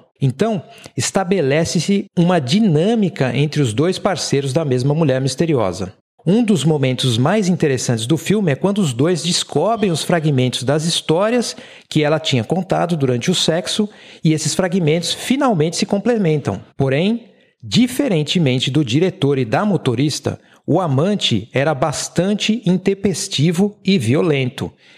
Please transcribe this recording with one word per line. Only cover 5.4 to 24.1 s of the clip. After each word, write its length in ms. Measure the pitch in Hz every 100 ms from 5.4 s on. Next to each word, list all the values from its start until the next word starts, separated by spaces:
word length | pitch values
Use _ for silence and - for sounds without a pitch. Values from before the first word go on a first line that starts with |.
| 165 135 98 85 95 - _ _ 156
Um 180 | 214
dos 200 | 220 180
momentos 540 | 147 151 135 123 135 113
mais 320 | 139 220 185
interessantes 560 | 175 156 131 - 113 117
do 120 | 156
filme 340 | - 208 180
é 40 | 131
quando 220 | 190 202
os 160 | 165
dois 300 | 117 156 175
descobrem 680 | 165 - - 147 185 226 202
os 120 | 160
fragmentos 600 | - 175 156 131 127 -
das 220 | 120 151 165
histórias 680 | - - 160 214 247 233 - - - -
que 140 | 151
ela 160 | 147 156
tinha 240 | 156 127
contado 520 | 107 175 175 160 170 170
durante 360 | 131 123 123
o 40 | -
sexo 540 | - 165 180 - 208 - - -
e 80 | 165
esses 220 | 233 143
fragmentos 600 | - 180 185 151 170 -
finalmente 640 | - - 262 269 180 160 -
se 100 | 208
complementam. 760 | 202 226 233 175 151 - 95 - -
Porém, 520 | 135 135 190 226 - _ _ _
diferentemente 1120 | 107 117 240 - 285 165 147 185 143 127 135
do 140 | 151 127
diretor 520 | 131 180 - 135 135
e 60 |
da 220 | 117 139 208
motorista, 760 | 175 - 117 147 - - 98 _ _ -
o 140 | 156
amante 680 | 175 135 185 208 - 110 104
era 240 | 127 143 143
bastante 840 | 160 - - - 190 208 - 220 170
intempestivo 1120 | 185 190 196 202 170 - - 160 170 202 -
e 140 | - 190
violento, 760 | 113